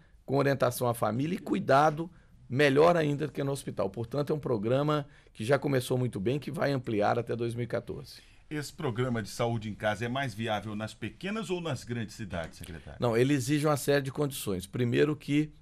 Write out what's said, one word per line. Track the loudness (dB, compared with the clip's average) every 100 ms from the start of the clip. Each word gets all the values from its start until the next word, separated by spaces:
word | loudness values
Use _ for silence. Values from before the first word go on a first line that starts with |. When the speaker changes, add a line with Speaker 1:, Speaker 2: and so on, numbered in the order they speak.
| -14 -18 -2
Speaker 1:
com | 2
orientação | 2 4 2 2 0
à |
família | 0 0 0 -2 -4
e |
cuidado | -2 -2 4 6 6 2 -6 -12 -20 -20 -6
melhor | 2 4 8 8
ainda | 6 2 0 -2
do |
que | -2
no | -2
hospital. | -4 -6 -4 -4
Portanto, | -4 -4 -2 -2
é | -2
um |
programa | 0 0 2 2 2 0 -2 -12 -20
que | -6 0
já | 0
começou | 2 0 0 0
muito | 0 -2
bem, | -2 -2
que | -4
vai | -2 0
ampliar | 0 -2 2 2 2
até | -2
dois | -4 -4
mil | -4
e | -4
quatorze. | -6 -6 -10 -12 -20 -20 -20 -12
Speaker 2:
Esse | -10 -10
programa | -6 -4 -2 -2 -2
de | -4
saúde | -2 -2 -2 -4
em |
casa | -4 -2 -2
é | -2
mais | -2 -4
viável | -4 -2 -2 -4 -6
nas | -8
pequenas | -8 -10 -8 -8 -6 -4
ou | -4
nas | -2 -6
grandes | -6 -6 -6
cidades, | -10 -8 -6 -8 -10
secretário? | -14 -14 -14 -4
Speaker 1:
Não, | 0 4
ele | 4
exige | 4 2 2 2
uma | 2
série | 4 2
de | 2
condições. | -2 -2 -2 -4 -4 -4
Primeiro | -2 2 4 4 2
que | 0 2 2 -4